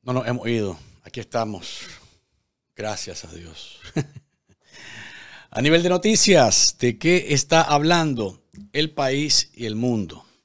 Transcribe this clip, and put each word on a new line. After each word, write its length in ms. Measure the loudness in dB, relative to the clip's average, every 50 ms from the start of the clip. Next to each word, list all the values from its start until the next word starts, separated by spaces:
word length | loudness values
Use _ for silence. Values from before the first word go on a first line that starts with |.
| _
No 60 | -2
nos 160 | -2 -2 -2 -2
hemos 180 | -4 -4 -2
ido. 320 | -2 -2 0 -2 -4 -6 -8 -14 -20 -20 _
Aquí 160 | _ -16 -14 -14
estamos. 640 | -14 _ -4 -4 -4 -4 -6 -10 -12 -14 -14 -14 -16 -18 -20 -20 -20 _ _ _ _ _ _ _ _ _ _ _ _ _ _
Gracias 480 | -10 -8 -8 -6 -8 -10 -12 -12 -14 -16
a 100 | -16 -18
Dios. 460 | -18 -18 -18 -18 -20 -20 -20 -20 -20 -20 -8
<laughs> 1600 | -6 -6 -6 -6 -12 -20 _ _ _ _ _ _ _ _ _ _ -20 -20 -20 -20 -20 -18 -20 -20 -20 -20 -20 -20 -20 -20 -20 _
A 100 | -4 0
nivel 220 | 2 4 4 4
de 60 | 4 2
noticias, 880 | 0 2 2 2 2 4 4 6 8 8 8 6 4 4 2 2 0 _
¿de 180 | 0 0 0
qué 380 | 0 0 2 2 2 2 0 -2
está 280 | -2 0 2 2 2
hablando 800 | 4 4 2 2 2 2 2 2 2 0 -2 -2 -4 -6 -6 -12 _ _ _ -20 -20 -8
el 200 | -4 -4 -4 -2
país 580 | -2 -2 -2 0 0 -2 0 0 0 0 0 _
y 140 | _ -10 -8
el 80 | -6 -4
mundo? 500 | -2 -2 0 0 -2 -4 -6 -10 -18 -20 _ _ _